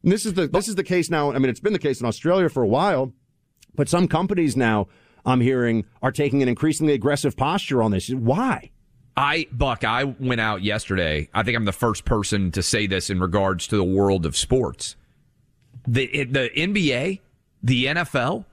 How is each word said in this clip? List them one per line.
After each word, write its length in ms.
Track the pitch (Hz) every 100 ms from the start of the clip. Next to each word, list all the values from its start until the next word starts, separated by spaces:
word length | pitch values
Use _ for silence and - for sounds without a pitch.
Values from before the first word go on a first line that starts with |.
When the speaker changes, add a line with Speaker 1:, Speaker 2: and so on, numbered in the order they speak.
Speaker 1:
And 80 | -
this 140 | 202 220
is 80 |
the, 140 | 180 160
this 200 | 185 214
is 60 |
the 100 | 190
case 280 | - 180 165
now. 200 | 165 143
I 60 | 131
mean, 100 | 131
it's 80 | 113
been 140 | 208
the 60 | 202
case 220 | 147 127
in 60 | 120
Australia 420 | - 165 190 170
for 140 | -
a 40 | 110
while, 460 | 127 202 147 131 - _ _ _ _ _ -
but 120 | 143
some 200 | 175 180
companies 500 | 160 185 190 156 127
now, 300 | 117 107 95 _ _ _ -
I'm 140 | 127
hearing, 440 | 123 131 120 113 - _
are 100 | 127
taking 300 | 135 143 139
an 80 | 127
increasingly 440 | 120 160 151 156
aggressive 440 | 139 117 143 147 -
posture 460 | 147 190 - 131
on 80 | 110
this. 180 | 98 -
Why? 600 | 131 117 151 262 147 - _ _ _ _ -
Speaker 2:
I, 300 | 143 160 156
Buck, 320 | 117 135 117
I 220 | 113 120 139
went 360 | 123 127 120
out 220 | 110 101
yesterday. 680 | 101 104 - 95 82 76 78 104
I 80 |
think 120 | 101 117
I'm 100 | 104
the 60 |
first 320 | - 117 104
person 460 | - 110 98 104 95
to 100 | 87
say 240 | - 110 104
this 240 | 95 -
in 80 | 92
regards 480 | 92 101 95 90 -
to 100 | 107
the 60 |
world 420 | 92 95 101 95 80
of 100 | -
sports. 600 | - 131 104 - - - _ _ _ _ _ _ _ - -
The, 180 | 120 131
it, 280 | 147 131
the 180 | 135 120 143
N 180 | 175
B 180 | 208 156 123
A, 260 | 160 196 _ _ _ _
the 260 | 117 123 131
N 100 | 160
F 180 | 165 139
L 320 | 120 214 -